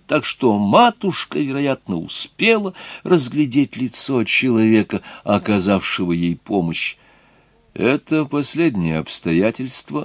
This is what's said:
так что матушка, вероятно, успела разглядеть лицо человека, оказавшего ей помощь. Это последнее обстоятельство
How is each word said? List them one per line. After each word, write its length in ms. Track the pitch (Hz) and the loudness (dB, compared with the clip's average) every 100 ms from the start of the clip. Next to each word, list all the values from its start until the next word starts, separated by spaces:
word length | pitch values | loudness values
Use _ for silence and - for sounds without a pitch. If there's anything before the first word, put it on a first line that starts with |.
| - | -2
так 180 | 147 | -2
что 320 | - - 123 104 | -2 0 2 4
матушка, 840 | 101 170 240 - 196 - - 151 | 4 6 4 2 -4 -4 -4 -4
вероятно, 580 | 139 139 143 131 - 87 | -4 -2 -2 -2 -4 -6
успела 760 | 85 - - - 220 220 196 - - - | -6 -8 -8 0 2 2 0 -10 -18 -8
разглядеть 760 | 165 175 123 151 143 135 139 110 | 2 2 2 0 0 2 0 -2
лицо 460 | 127 - - 131 | -4 -2 0 0
человека, 760 | 107 - 131 110 110 110 98 98 - - | 0 0 2 4 6 4 2 -4 -8 -8
оказавшего 880 | - 101 90 101 92 95 - - 90 | -2 0 2 0 2 0 0 -4 -2
ей 240 | 85 85 85 | 0 0 -4
помощь. 600 | - 98 85 80 - - _ _ _ _ _ _ _ | -2 -2 -2 -2 -6 -10 _ _ _ _ _ _ _
Это 500 | - 107 147 - 156 | -2 0 0 -2 -2
последнее 720 | 147 147 139 147 165 101 82 80 | -2 -4 -2 0 0 0 -2 -2
обстоятельство 1080 | 76 - 87 85 107 113 127 - - 147 | -6 -6 -2 0 0 -2 -6 -8 -6 -8